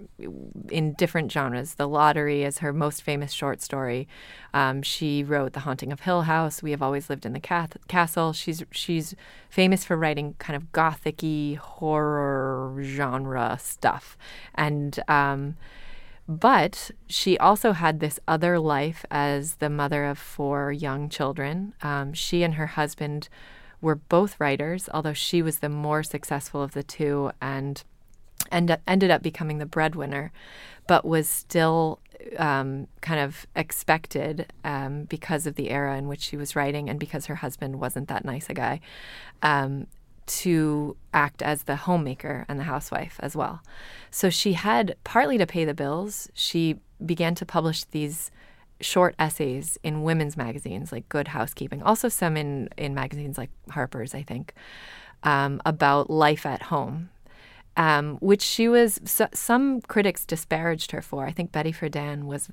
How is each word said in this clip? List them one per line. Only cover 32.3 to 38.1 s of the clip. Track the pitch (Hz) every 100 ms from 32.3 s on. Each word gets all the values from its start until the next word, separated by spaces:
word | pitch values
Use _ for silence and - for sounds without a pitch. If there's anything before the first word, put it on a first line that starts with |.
| -
um, | 156 135 135 135 - -
kind | - 156
of | 139 151 - -
expected, | 160 - - 160 - 143 139 156 - -
um, | 156 143 135 147
because | 151 160 - 156 160
of | 139
the | 139
era | 139 139 135
in | 143
which | 143
she | - 147
was | 143
writing | 151 143 147 143
and | 147
because | 156 170 160
her | 147
husband | 139 - 135 135
wasn't | 131 -
that | 143